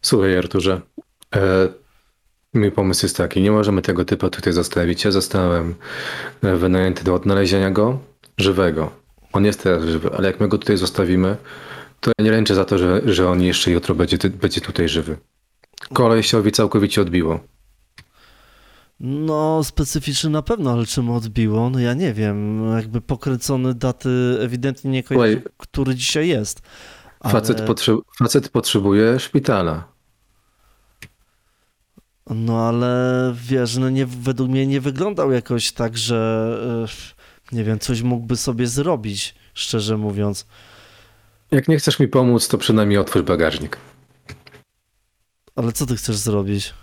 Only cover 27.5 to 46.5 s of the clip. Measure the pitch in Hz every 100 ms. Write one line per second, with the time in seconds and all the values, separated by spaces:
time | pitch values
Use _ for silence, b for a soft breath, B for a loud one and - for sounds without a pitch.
27.5 | 110 110 113 - 113 - - 120 143 -
28.5 | 123 - 110 98 101 110 127 - 143 -
29.5 | 110 85 80 82 _ _ _ _ _ _
30.5 | _ _ _ _ _ - _ _ _ _
31.5 | _ _ _ _ _ _ _ - 110 113
32.5 | 113 113 117 123 123 127 127 127 120 120
33.5 | 131 123 120 131 131 131 123 120 127 131
34.5 | 131 135 139 131 135 190 208 143 127 -
35.5 | 120 - - 117 113 117 117 113 110 113
36.5 | 113 120 117 113 - - - b b _
37.5 | 120 107 107 - 120 120 120 117 120 -
38.5 | 117 123 120 147 151 107 101 - - b
39.5 | - - 113 104 110 107 101 104 101 -
40.5 | b b b b b b b b b _
41.5 | 139 131 160 - - 135 135 127 117 -
42.5 | 107 - 110 104 101 95 - 87 87 80
43.5 | 73 78 - - _ _ _ - - -
44.5 | - _ _ _ _ _ _ _ _ _
45.5 | - 117 113 131 117 - 107 107 104 98